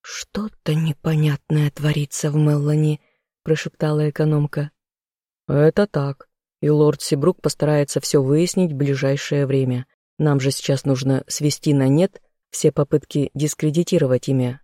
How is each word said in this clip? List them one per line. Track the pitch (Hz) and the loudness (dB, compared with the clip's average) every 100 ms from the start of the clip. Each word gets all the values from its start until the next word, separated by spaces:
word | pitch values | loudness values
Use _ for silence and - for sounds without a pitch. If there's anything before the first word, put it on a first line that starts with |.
"Что-то | - - - - 214 - - | -14 -14 -12 -10 -10 -8 -4
непонятное | 156 160 147 - 156 151 143 _ 151 147 | -2 -2 -4 -2 2 2 0 _ 0 0
творится | - 151 151 147 - 156 | 0 -2 -2 -4 -4 -2
в | 151 | 2
Меллани", | 151 147 147 151 151 151 _ _ _ _ | 2 2 0 2 2 -2 _ _ _ _
прошептала | - 156 - _ 156 151 151 | -4 -2 -2 _ -2 0 -2
экономка. | 147 156 151 147 - 147 _ _ _ _ _ _ _ _ | 0 0 2 0 -4 -8 _ _ _ _ _ _ _ _
"Это | 143 151 - 202 | 2 4 2 -2
так. | - 139 139 - _ _ _ | -2 -6 -8 -16 _ _ _
И | 147 | 0
лорд | 151 147 147 | 4 4 2
Сибрук | - 143 151 185 | -2 0 0 0
постарается | 156 - 147 151 143 - | -4 -2 0 0 0 -4
всё | - 151 | 0 0
выяснить | 131 147 180 - 180 | 2 2 2 0 -2
в | 139 | 0
ближайшее | 143 139 135 139 - 143 139 | -2 0 0 -2 -2 -2 0
время. | 135 131 123 127 _ _ _ | 0 0 -2 -6 _ _ _
Нам | 151 139 | 2 2
же | 131 | 0
сейчас | - - 139 | -4 -2 -2
нужно | 147 131 131 135 - | 0 -2 0 -2 -4
свести | - 147 - - | -4 -2 -2 0
на | 143 135 | 2 4
нет | 143 190 - _ _ _ | 4 2 -2 _ _ _
все | - 156 | 0 0
попытки | - 147 151 - 151 139 | 0 0 -2 -2 -4 -4
дискредитировать | - 151 - 156 151 175 180 139 127 - | -4 -6 -2 -2 -2 0 0 2 0 0
имя | 135 123 127 | -2 -2 -6